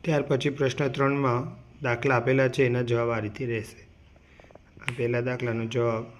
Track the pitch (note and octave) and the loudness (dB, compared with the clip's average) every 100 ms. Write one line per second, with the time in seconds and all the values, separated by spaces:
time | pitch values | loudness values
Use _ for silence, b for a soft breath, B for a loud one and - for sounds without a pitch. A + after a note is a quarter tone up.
0 | - D3+ C3+ C3+ C#3 C3 C3+ C3 C#3+ C3+ | 2 0 2 0 0 0 0 2 -2 2
1 | C#3 C#3+ C3+ A#2+ C#3 - - - B2+ A#2 | 2 2 2 0 -2 -10 -20 -6 -2 0
2 | C#3+ B2 B2 C3+ C3 C3+ B2+ B2 A#2+ A#2 | 2 2 4 4 2 4 2 2 0 0
3 | A#2 A2+ G#2 - B2+ A2+ G#2+ - - - | 0 -2 -4 -6 -6 -4 -6 -16 -20 -20
4 | - - B B B B - - - A#2+ | -20 -20 B B B B -20 -12 -10 -4
5 | A#2+ A#2+ B2 B2+ A#2+ A2+ A2+ A#2+ A#2 A2+ | -2 0 -2 -4 -4 -4 -2 -2 0 -2
6 | A#2 | -6